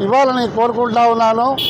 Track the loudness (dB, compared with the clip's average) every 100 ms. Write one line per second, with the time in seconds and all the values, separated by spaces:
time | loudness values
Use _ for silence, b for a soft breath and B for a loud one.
0 | 0 2 2 0 -2 0 -2 0 -2 2
1 | 2 2 0 0 -2 -2